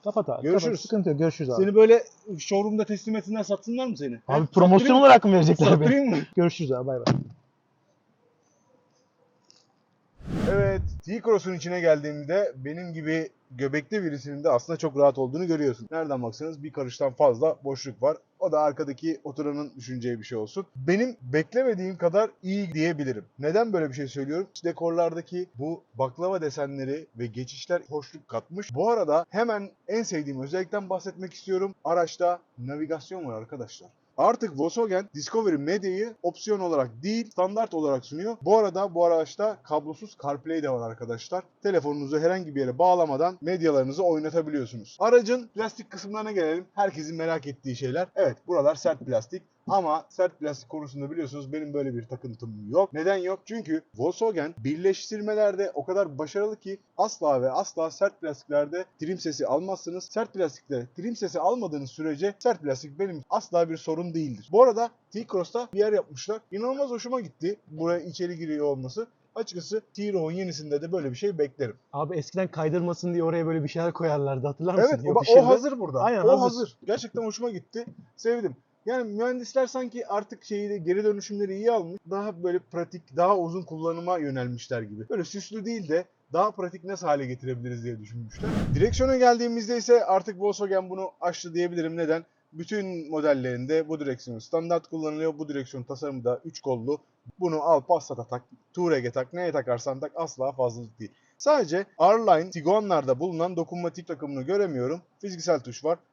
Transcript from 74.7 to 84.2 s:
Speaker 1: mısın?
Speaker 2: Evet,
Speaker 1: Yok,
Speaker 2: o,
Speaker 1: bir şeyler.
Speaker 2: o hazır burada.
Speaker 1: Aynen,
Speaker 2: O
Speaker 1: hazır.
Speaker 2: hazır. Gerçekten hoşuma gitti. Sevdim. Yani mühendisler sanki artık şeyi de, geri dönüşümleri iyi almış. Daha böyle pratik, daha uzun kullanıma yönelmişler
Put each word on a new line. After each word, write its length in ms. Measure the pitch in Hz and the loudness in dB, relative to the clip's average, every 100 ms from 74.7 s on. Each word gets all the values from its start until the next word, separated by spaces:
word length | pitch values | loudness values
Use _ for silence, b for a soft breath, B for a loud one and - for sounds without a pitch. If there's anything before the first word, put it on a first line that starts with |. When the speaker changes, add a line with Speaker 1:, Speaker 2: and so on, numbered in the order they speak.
Speaker 1:
mısın? 160 | 190 240 | 4 4
Speaker 2:
Evet, 100 | 285 | 4
Speaker 1:
Yok, 120 | - 233 | 4 2
Speaker 2:
o, 40 | |
Speaker 1:
bir 60 | - | 10
şeyler. 160 | 240 | 10
Speaker 2:
o 40 | 247 | 10
hazır 320 | 262 277 269 | 6 4 -4
burada. 220 | 185 131 | -4 0
Speaker 1:
Aynen, 200 | 196 226 | 2 4
Speaker 2:
O 80 | 185 | 6
Speaker 1:
hazır. 120 | 262 | 6
Speaker 2:
hazır. 360 | 247 233 240 _ | 4 0 -8 _
Gerçekten 380 | - 226 226 240 | -4 -4 -4 -6
hoşuma 280 | 226 214 240 | -6 -6 -8
gitti. 340 | 190 - 220 233 - - _ | -8 -10 -12 -12 -16 -20 _
Sevdim. 400 | 226 240 196 123 _ _ - | -2 0 -2 -6 _ _ -4
Yani 260 | 269 233 | -4 -4
mühendisler 540 | 208 247 254 240 269 262 | -2 -2 -2 -2 0 0
sanki 400 | 262 254 240 - | -2 -6 -8 -4
artık 380 | 202 208 208 | -4 -4 -14
şeyi 260 | - 208 208 | -8 -6 -4
de, 80 | 202 | -4
geri 260 | 165 185 | 0 2
dönüşümleri 500 | 214 208 190 202 202 | 2 0 -4 -4 -4
iyi 160 | 190 226 | 0 0
almış. 280 | 233 170 190 165 | 0 -2 -12 -8
Daha 320 | 196 208 170 | -6 -6 -4
böyle 160 | 175 180 | -2 -2
pratik, 580 | 180 175 170 180 _ 135 | _ -8 -8 -10 _ 0
daha 220 | 180 202 | 2 2
uzun 240 | 170 175 | 0 -6
kullanıma 560 | 170 160 160 165 170 | -10 -6 -4 -4 -2
yönelmişler 640 | 180 | -2